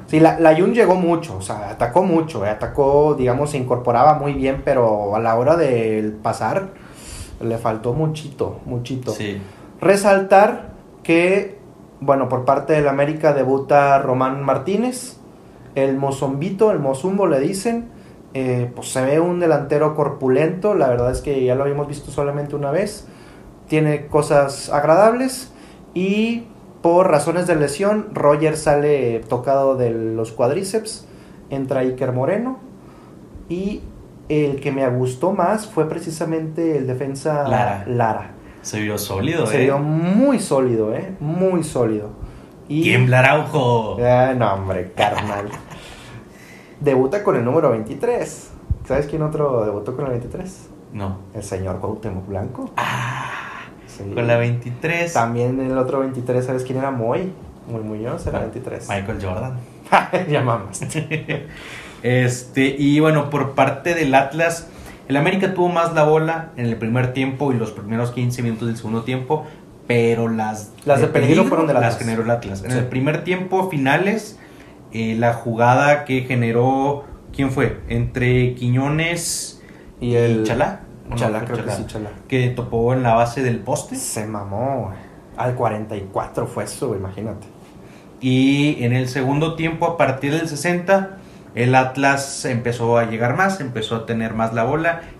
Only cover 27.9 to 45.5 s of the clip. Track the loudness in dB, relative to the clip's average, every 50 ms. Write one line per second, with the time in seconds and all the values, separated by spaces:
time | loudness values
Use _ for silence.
27.9 | 2 0 -2 -4 -4 2 4 4 6 6 4 0 0 2 2 2 4 4 4 4
28.9 | 4 4 2 0 0 -2 -2 -2 -4 -2 0 2 2 4 4 2 2 2 2 0
29.9 | 0 -2 -2 -2 -2 -2 -4 -4 -2 0 0 2 2 0 -2 -2 -4 -4 -4 -6
30.9 | -12 -14 -16 -20 -20 -20 -20 -20 -20 -20 -12 -8 -6 -6 -4 -2 0 0 0 0
31.9 | 0 -2 -2 -2 0 0 0 0 0 0 -2 -4 -6 -8 -12 -20 -20 -20 -20 -20
32.9 | -20 -20 -20 -20 -20 -20 -20 -20 -20 -20 -10 -8 -6 -4 -4 -4 -6 -8 -10 -14
33.9 | -16 -18 -20 -20 -20 -20 -6 -2 0 2 2 2 0 -2 -4 -4 -2 0 0 0
34.9 | 2 0 -2 -2 -2 -2 0 0 2 2 2 2 0 0 -4 -4 -2 0 0 0
35.9 | -2 -6 -6 -8 -6 -4 -4 -2 -2 -4 -4 -4 -4 -2 0 0 0 0 0 -2
36.9 | -2 -2 -4 -6 -6 -4 -2 -2 0 0 0 2 2 2 2 0 -2 -4 -4 -2
37.9 | 0 2 2 2 0 -2 -6 -10 -16 -18 -20 -20 -20 -16 -12 -8 -6 -4 -2 -2
38.9 | -2 -4 -4 -4 -2 -2 0 0 0 0 0 2 2 4 4 4 4 2 0 0
39.9 | 0 0 2 4 4 6 6 6 4 2 0 2 2 2 4 4 2 2 0 0
40.9 | -2 -4 -6 -8 -10 -6 -6 -4 0 2 2 2 2 0 -2 -2 0 0 0 0
41.9 | 0 -2 -4 -8 -12 -14 -16 -16 -16 -20 -20 -20 -20 -20 -10 -4 -2 0 2 4
42.9 | 4 4 4 4 6 6 6 6 4 2 0 0 0 0 2 4 2 2 0 -2
43.9 | -2 0 2 4 6 6 4 4 2 2 2 0 0 -2 -2 -4 -4 -4 -4 -6
44.9 | -2 0 0 0 0 -2 -4 -4 -4 -6 -6 -8